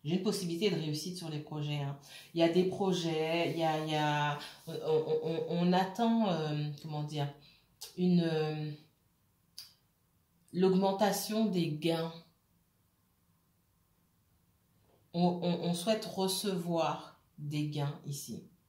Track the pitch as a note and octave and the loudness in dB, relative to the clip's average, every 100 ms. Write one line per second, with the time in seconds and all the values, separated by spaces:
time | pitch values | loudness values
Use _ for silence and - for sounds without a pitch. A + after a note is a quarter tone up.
0 | D3 F#3 G#3+ F#3+ F3 E3+ G#3 E3 D#3 D3 | -2 0 0 -2 -4 0 0 0 -2 -4
1 | F#3 F3 D#3+ D3+ - D3+ D3 D3 C#3 C#3 | -6 -8 -8 -8 -8 -6 -4 -4 -4 -8
2 | - - - E3 E3 F3 F#3 - G3 E3+ | -14 -20 -8 2 4 6 2 2 0 2
3 | E3 D#3+ D#3+ E3+ E3 E3 E3 D#3 D#3 D3+ | 0 0 0 0 0 2 0 0 0 0
4 | D3+ D3 D3 C#3+ - - - D#3+ D#3 D#3 | 2 2 0 -2 -10 -14 -10 -6 2 2
5 | D#3 D#3 D#3+ D#3+ - E3+ F3 F#3 F#3+ - | 2 -2 0 -4 -2 2 4 4 2 0
6 | A#3 A3+ G#3 D#3+ D#3 D3+ D3+ D3 D#3+ D3+ | 2 4 2 0 0 -2 -4 -6 -8 -6
7 | D3 D3 C#3+ - - _ _ _ - - | -4 -4 -4 -6 -20 _ _ _ -14 0
8 | F3+ F3 E3 D#3 D#3 D#3 D3+ D3+ - _ | 4 6 4 0 0 -2 -6 -8 -18 _
9 | _ _ _ _ _ - - _ _ _ | _ _ _ _ _ -20 -20 _ _ _
10 | _ _ _ _ _ F3 F#3+ F#3 G3 F#3+ | _ _ _ _ _ 2 4 6 4 4
11 | G3+ F3+ - G#3+ A3 F3+ D3+ D3 E3 E3 | 2 2 -2 0 2 2 0 0 0 0
12 | E3 - - _ _ _ _ _ _ _ | -2 -8 -20 _ _ _ _ _ _ _
13 | _ _ _ _ _ _ _ _ _ _ | _ _ _ _ _ _ _ _ _ _
14 | _ _ _ _ _ _ _ _ _ _ | _ _ _ _ _ _ _ _ _ _
15 | _ E3+ F3 F3 F3 E3+ E3+ E3+ A3 G#3+ | _ 2 2 2 0 0 0 -2 0 0
16 | - F#3+ F#3+ - G#3 F3+ E3+ E3 D#3 - | -2 -2 0 0 -2 -2 0 0 0 -2
17 | - - _ - D3 D3 D3+ D3 C#3+ - | -10 -20 _ -12 -6 -2 -2 -2 -4 -4
18 | - C#3+ - - - _ | -10 -10 -10 -12 -14 _